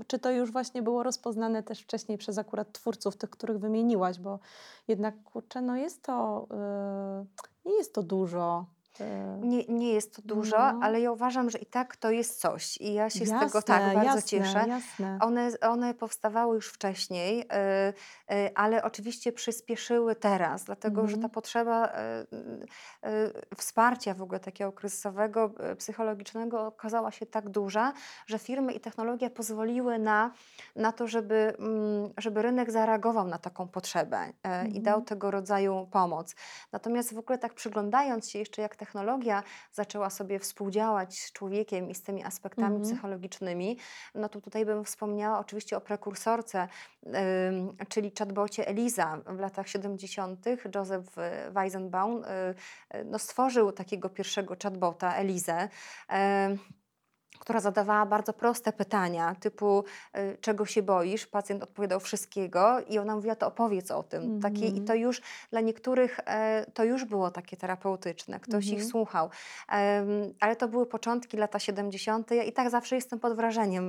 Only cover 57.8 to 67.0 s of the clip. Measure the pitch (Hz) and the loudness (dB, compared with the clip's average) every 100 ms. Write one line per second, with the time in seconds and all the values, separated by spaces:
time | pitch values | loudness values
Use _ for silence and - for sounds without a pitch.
57.8 | 202 208 208 214 214 220 233 240 - 214 | 4 4 4 2 0 0 2 2 0 -2
58.8 | 190 202 180 170 170 180 214 - 208 202 | 0 2 2 2 0 0 -4 0 4 4
59.8 | 202 - - 202 196 196 - 208 208 226 | 2 -6 -10 -4 -4 -2 0 0 0 2
60.8 | 196 190 175 214 - 208 202 202 208 - | 4 4 4 0 -2 -4 -2 -4 -6 -4
61.8 | 202 190 - 208 - - 185 175 202 247 | 0 0 -2 -6 -4 -4 0 6 6 6
62.8 | - 214 208 214 208 220 - - 233 196 | 2 0 0 -2 -2 0 0 2 2 0
63.8 | 180 - 160 160 233 214 202 208 202 196 | -2 -4 -4 -4 -2 0 0 0 0 0
64.8 | 208 226 240 240 - - - 226 226 226 | 2 2 2 0 -6 -16 -4 0 2 0
65.8 | - 254 247 - - 214 220 220 214 - | 2 4 4 0 -4 0 2 0 -2 2
66.8 | 226 254 | 2 2